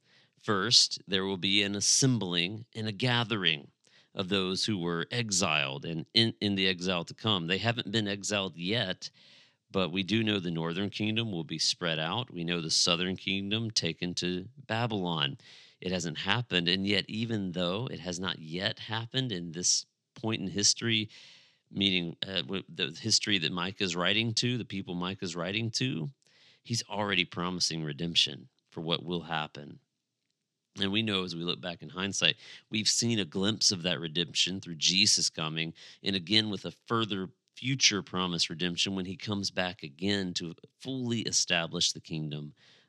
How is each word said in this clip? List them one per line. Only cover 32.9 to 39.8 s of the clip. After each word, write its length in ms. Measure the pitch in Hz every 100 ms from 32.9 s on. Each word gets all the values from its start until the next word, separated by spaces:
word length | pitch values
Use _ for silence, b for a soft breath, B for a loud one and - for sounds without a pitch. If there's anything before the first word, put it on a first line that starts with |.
| - 117 113
a 60 | 85
glimpse 460 | 95 98 107 -
of 120 | 95
that 180 | 87 76
redemption 580 | 82 78 82 - - 95
through 160 | 87 80
Jesus 540 | - 90 101 - 80
coming, 440 | - 78 80 80 B B B
and 100 | -
again 360 | 98 82 110 107
with 160 | 95 87
a 60 |
further 580 | - - 117 110 98 95 - _
future 480 | - 127 135 - 101
promise 480 | 85 92 92 85 -
redemption 460 | 82 90 85 101 95
when 100 | 92
he 100 | 90
comes 360 | - 101 92
back 320 | - 90 87